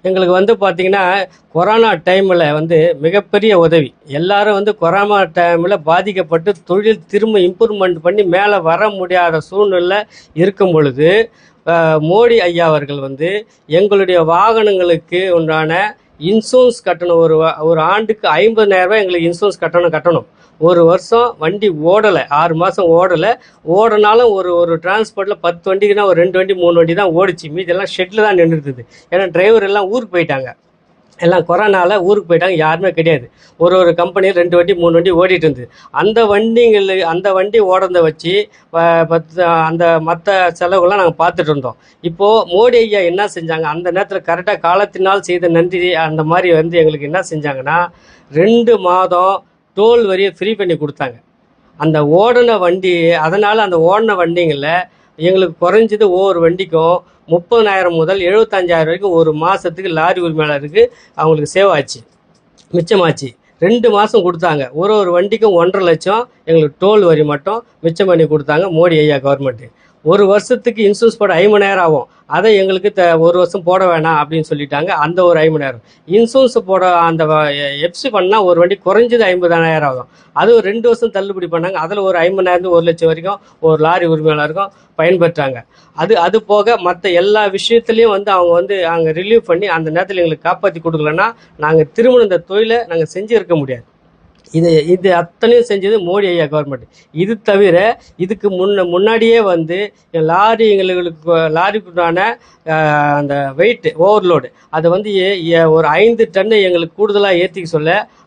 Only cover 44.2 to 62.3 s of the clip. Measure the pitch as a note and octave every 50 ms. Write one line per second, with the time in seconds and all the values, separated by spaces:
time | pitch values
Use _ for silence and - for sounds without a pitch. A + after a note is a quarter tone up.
44.2 | F#3 - E3+ F3 F3+ G#3+ G3+ D#3+ D#3+ E3+ F3 F#3+ G#3 G3+ - F#3 F#3 F#3+ G3 G3+
45.2 | - - F3+ F3 F3 F3 E3 E3+ E3+ F3+ F#3 F3+ F3 F3+ F3 D#3+ D#3+ D#3 D#3 D#3
46.2 | D#3 D3+ E3+ F3+ F#3 F3+ E3+ D#3 D#3+ E3+ E3+ E3+ D#3+ D#3 D#3 D3 C#3+ C#3+ D#3 F#3+
47.2 | F#3 - E3 D#3 D3 D3 C#3 C3 B2+ C#3+ D#3 E3 C#3+ C3+ - _ _ _ - _
48.2 | _ - C#3 D3+ F#3 G#3+ A3+ A#3+ A#3 A#3+ A#3 G3 F#3 F3+ F3+ F#3 F#3 F3 F3 F3
49.2 | F#3 F#3+ G3 F#3 - _ _ _ _ _ - F#3+ G#3 A3+ A#3+ A#3+ A3+ G3 F#3+ F#3
50.2 | G3 G3 - - F3+ G#3 A3 G3+ G3+ F3+ E3 D3 D3+ C#3+ - - C#3+ B2+ A#2 A#2
51.2 | _ _ _ _ _ _ _ _ _ _ _ - D3 D#3+ D#3 D3+ D3+ D3 D#3 F3+
52.2 | G#3 A#3+ A#3+ A#3+ B3 A#3 A3 G3+ F#3 F3 F3+ F#3+ F#3+ F#3 F3+ E3+ E3 E3 E3+ D#3+
53.2 | D#3 D#3+ F3 G#3 G#3+ G3+ G#3+ A3+ G#3+ G3 F3+ E3 D#3+ E3+ G3 G#3+ A3+ A3 G3+ F3+
54.2 | E3+ E3 E3+ F3 F3 D#3+ D3 C#3 C#3 D3+ E3+ F3+ F3+ - _ _ _ _ _ -
55.2 | D#3 F3+ F#3+ F#3+ F#3+ E3+ D#3+ - E3+ F3 F#3 A3 A3+ G#3+ G#3+ G#3 A3 G3 F3 F#3
56.2 | G3 G3 F#3 E3+ E3 E3 F3 F3+ F#3+ E3+ E3 D#3+ E3 E3 F3+ F3 - _ _ _
57.2 | _ - E3 F3 F3 - A#3 A#3 A3+ G3+ G3 F#3+ F#3 F3+ E3+ E3 D#3+ D#3+ G3 G3
58.2 | F3+ F3 G3 A3 A3+ A3 G#3 F#3+ F3+ E3+ E3+ E3 D#3+ D#3+ E3+ F#3 G3+ G3 F3 E3
59.2 | E3 D#3+ D3+ D3+ E3 F3 G3 - - F3 E3 F#3 F#3+ F#3 E3 D#3+ D#3+ F3+ F#3 F3+
60.2 | F3 E3 D#3 D#3 D3+ D3+ D3 C#3 C#3+ D3+ D#3 G#3 A#3 B3 - _ _ _ - -
61.2 | D#3 D#3+ D#3+ D#3 D3 C#3+ - F#3 G3 G3 F3 D3 C3+ - - - - _ _ _
62.2 | _ _